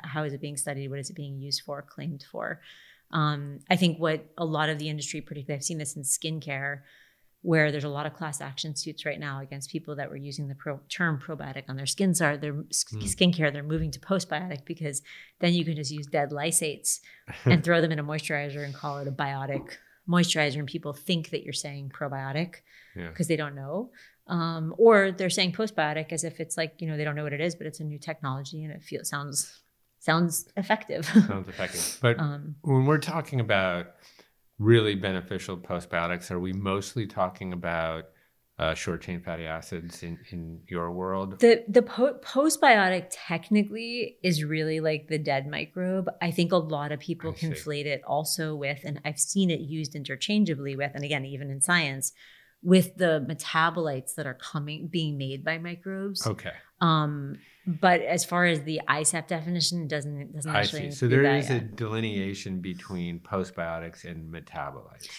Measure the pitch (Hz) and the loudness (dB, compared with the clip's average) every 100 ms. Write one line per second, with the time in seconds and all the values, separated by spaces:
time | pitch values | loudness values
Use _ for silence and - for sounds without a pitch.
0 | 156 143 151 139 151 143 - 139 139 139 | -4 -4 -2 -4 -6 -6 -6 -6 -6 -6
1 | 135 175 143 139 139 139 - 143 147 - | -8 -10 -10 -8 -4 -4 -4 -10 -10 -10
2 | 160 139 - - 107 160 - - - - | -8 -8 -10 -8 -6 -6 -12 -20 -20 -20
3 | _ 160 151 147 143 143 - 175 180 160 | _ 0 0 0 -6 -12 0 4 4 2
4 | 160 156 156 - 165 156 151 156 151 151 | 0 0 -4 -4 -2 2 0 0 -2 -4
5 | 139 156 - 147 135 143 - 165 143 151 | -6 -8 -10 -10 -6 -6 -4 -4 -6 -6
6 | 135 - 160 160 147 139 139 143 - - | -2 -2 -2 -6 -6 -6 -4 -6 -12 -20
7 | - _ _ _ 180 160 151 147 147 143 | -20 _ _ _ 2 4 4 2 -4 -4
8 | 147 151 160 139 139 135 156 147 - 151 | -6 -6 -8 -6 -8 -8 -6 -6 -8 -6
9 | 156 143 147 135 139 139 135 160 156 143 | -6 -6 -6 -8 -10 -10 -8 -8 -6 -8
10 | 139 139 143 139 143 139 - 139 - - | -8 -8 -8 -6 -6 -6 -8 -10 -8 -2
11 | 175 147 - 156 143 135 - 131 135 - | 0 0 -4 -10 -10 -12 -10 -8 -4 2
12 | 196 160 156 147 147 143 - - - 110 | 2 4 2 2 -2 -6 -4 -4 -2 -4
13 | 196 - 180 165 151 143 147 160 156 135 | -4 4 4 6 2 0 -2 -2 -2 -6
14 | - 196 185 151 180 147 - 165 156 139 | -2 -2 0 -4 -4 -8 -8 -6 -4 -6
15 | - - - _ 175 175 165 156 139 151 | -8 -16 -20 _ 4 4 2 -2 -4 -6
16 | 139 160 143 147 156 165 156 - - - | -2 0 0 0 0 2 0 -2 -4 -4
17 | - - - - 127 165 170 170 165 156 | -6 -18 -16 0 6 6 6 4 4 0
18 | 147 156 - 147 143 143 143 139 151 143 | -2 -4 -4 -4 -4 -6 -8 -8 -8 -6
19 | 139 135 143 135 139 139 - - _ _ | -6 -2 -2 -2 -4 -4 -6 -14 _ _
20 | - 175 175 160 147 139 143 - 151 139 | 0 4 4 4 2 0 -4 -6 -8 -8
21 | - 175 160 151 - 135 147 143 139 - | -2 -2 -2 -6 -6 -8 -8 -10 -12 -8
22 | 143 135 135 143 175 - _ - - - | -6 -6 -4 -4 -4 -6 _ -20 -18 -12
23 | 85 85 165 160 151 143 135 170 247 - | -10 -4 0 0 -2 -8 -6 -6 -6 -12
24 | - _ - 170 165 165 160 - 226 214 | -20 _ -4 -2 0 -2 -4 8 10 10
25 | 196 180 185 180 180 175 220 - 151 151 | 8 2 0 2 2 0 -2 0 0 0
26 | 156 165 165 - 160 - 160 - 165 151 | -4 -4 -4 -6 -6 -2 -4 -4 -4 -2
27 | 151 147 151 143 170 170 156 151 156 147 | -2 -2 -4 -2 -2 -2 -8 -8 -8 -8
28 | - 156 139 131 139 156 156 147 - - | -8 -6 -6 -6 -6 -10 -10 -12 -10 -8
29 | - 143 143 139 - - _ _ _ _ | -6 -6 -4 -4 -6 -10 _ _ _ _
30 | - 160 175 165 - - 190 214 - - | 2 4 4 0 -4 -6 0 0 0 -4
31 | 151 220 208 98 92 - 92 90 - - | 6 8 8 4 -4 -6 -4 -2 -4 2
32 | 123 117 151 143 151 151 156 131 135 151 | 4 4 0 -4 -10 -6 2 4 6 4
33 | 156 165 - 135 107 101 95 87 87 - | 2 -4 -2 0 4 4 4 0 -4 -12
34 | - - _ _ _ - 107 117 107 101 | -20 -20 _ _ _ 2 8 8 8 2
35 | 98 92 87 92 - 90 - 87 87 87 | 0 -2 -2 -6 -6 -8 -4 -6 -2 0
36 | 85 87 - 90 92 95 98 95 98 - | 0 -2 -4 -4 -2 -2 0 -2 -2 -6
37 | 101 - 92 90 95 87 87 85 82 80 | -4 -2 -2 -2 -8 -4 -2 -2 -2 -4
38 | 82 _ _ _ _ - 80 80 - 82 | -10 _ _ _ _ -2 -2 0 -4 -6
39 | - 87 90 82 82 80 - 90 85 - | -6 -8 -6 -6 -6 -8 -8 -10 -10 -12
40 | 87 82 - 90 82 82 - 90 85 90 | -10 -12 -10 -12 -10 -14 -8 -4 -4 -4
41 | 92 95 95 95 233 226 233 220 240 - | -4 -2 -4 4 6 6 4 4 4 2
42 | 262 - - 262 311 311 294 220 185 185 | 0 0 -2 2 2 6 8 8 6 2
43 | 175 - - 165 170 208 202 214 233 240 | -4 -12 -4 -6 4 4 4 -2 -8 -6
44 | - - 180 156 151 156 156 156 156 156 | -6 -2 2 2 2 0 0 2 2 0
45 | 156 156 143 139 143 147 151 - 180 190 | 0 -2 2 0 0 -4 -6 -2 0 0
46 | 175 - 175 170 170 180 156 151 147 147 | -2 0 0 4 4 4 2 -2 -2 -6
47 | - 165 160 156 160 - 151 147 147 139 | -6 -6 -6 -4 -4 -4 -4 -4 -2 -4
48 | - 143 156 - 156 151 139 139 151 139 | 0 -2 0 -2 -2 -2 -4 -4 -6 -6
49 | 151 151 - 196 185 165 156 160 147 151 | -6 -2 0 2 2 2 -2 -6 -6 -8
50 | 135 135 - 208 196 143 139 135 139 139 | -8 -6 0 4 4 2 -4 -4 -4 -4
51 | 143 147 135 139 139 135 - 175 151 135 | -2 -2 -2 -8 -6 -2 2 4 2 -2
52 | - - - - _ _ 175 185 180 - | -6 -8 -18 -20 _ _ 6 6 6 2
53 | 180 156 135 156 - 160 160 165 160 135 | 4 4 0 -6 0 4 4 2 -2 -2
54 | 127 - 147 127 - 160 147 156 165 175 | -6 -6 -6 -8 -6 -4 -4 -6 -4 -2
55 | 156 143 135 135 156 165 170 175 190 190 | 0 -2 -4 -4 -4 -4 -4 -8 -8 -6
56 | 196 190 113 110 - - - _ 170 160 | -6 -2 -2 -2 -6 -10 -16 _ 4 4
57 | 151 147 139 143 - _ - 156 190 156 | 2 -2 -8 -10 -16 _ -4 4 6 6
58 | 123 170 - 175 175 160 143 151 - 143 | 4 0 0 4 4 4 0 -4 0 2
59 | 156 165 156 170 160 175 156 175 156 151 | 2 0 -2 -4 -2 0 0 0 -2 -4
60 | 143 143 143 151 147 127 104 151 - - | -4 -8 -10 -8 0 2 2 0 -6 0
61 | 123 127 139 139 135 123 107 101 113 110 | 4 8 8 6 2 0 -2 -4 -4 -2
62 | 113 101 95 98 104 92 92 87 - 92 | 0 -2 -2 -4 -6 -6 -6 -8 -8 -6
63 | 87 85 - 98 92 - 82 82 85 - | -4 -6 -4 -4 -2 -4 -6 -6 -8 -12
64 | 85 80 80 82 78 82 71 67 - - | -14 -12 -12 -14 -12 -10 -8 -10 -16 -18
65 | - | -18